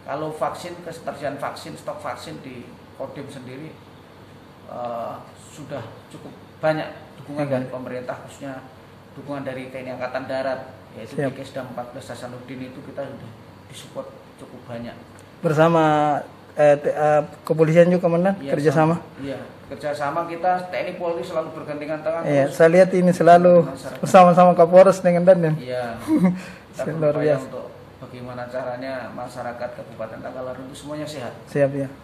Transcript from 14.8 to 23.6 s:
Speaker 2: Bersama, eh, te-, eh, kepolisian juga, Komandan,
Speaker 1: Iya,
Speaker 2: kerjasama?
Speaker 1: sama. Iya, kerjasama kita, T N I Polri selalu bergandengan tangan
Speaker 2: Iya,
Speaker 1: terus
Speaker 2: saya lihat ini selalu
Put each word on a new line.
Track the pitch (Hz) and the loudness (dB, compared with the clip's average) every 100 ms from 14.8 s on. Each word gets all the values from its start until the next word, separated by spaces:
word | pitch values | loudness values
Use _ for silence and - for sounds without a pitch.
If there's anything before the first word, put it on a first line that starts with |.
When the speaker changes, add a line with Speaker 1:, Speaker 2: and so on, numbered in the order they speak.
| 117 - - - - - | -12 -14 -20 -20 -20 -6
Speaker 2:
Bersama, | 170 151 160 165 156 151 151 143 - - - | -2 4 4 6 4 2 2 -2 -6 -18 -18
eh, | - 147 143 | 2 4 6
te-, | 170 | 2
eh, | 151 151 151 151 - | 0 2 2 0 -10
kepolisian | - 160 156 165 175 | -6 2 4 6 6
juga, | 180 | 4
Komandan, | 175 170 185 196 | 2 2 0 -2
Speaker 1:
Iya, | 139 | -4
Speaker 2:
kerjasama? | 147 147 147 156 170 | 0 2 4 2 2
Speaker 1:
sama. | - - | -6 -12
Iya, | 139 123 123 - - | -10 -10 -12 -18 -16
kerjasama | 139 151 147 143 160 165 | -10 -8 -4 -4 -4 -6
kita, | 170 180 180 180 | -2 0 0 -2
T | 120 | -6
N | - | -6
I | - | -4
Polri | 175 170 | -4 -4
selalu | 170 160 160 | -4 -6 -6
bergandengan | 156 147 147 151 156 | -10 -10 -10 -6 -6
tangan | 156 165 | -4 -4
Speaker 2:
Iya, | 156 143 139 | 0 2 0
Speaker 1:
terus | - | 6
Speaker 2:
saya | 165 | 6
lihat | 175 185 | 8 6
ini | 185 180 | 6 2
selalu | 175 165 175 180 175 | 4 8 10 10 8